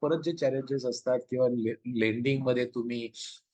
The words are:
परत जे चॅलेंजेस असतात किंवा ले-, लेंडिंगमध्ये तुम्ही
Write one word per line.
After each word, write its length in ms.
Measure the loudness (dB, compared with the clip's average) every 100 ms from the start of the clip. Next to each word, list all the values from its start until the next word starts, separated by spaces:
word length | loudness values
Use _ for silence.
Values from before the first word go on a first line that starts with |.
परत 220 | 0 0
जे 80 | 0
चॅलेंजेस 520 | 0 0 0 -2 -2 -2
असतात 320 | -2 0 0 0
किंवा 180 | 2 2
ले-, 520 | 2 0 -4 -4 2
लेंडिंगमध्ये 680 | 2 2 2 2 2 0 0
तुम्ही 440 | -2 -4 -4 -8 -10 -14 -16 _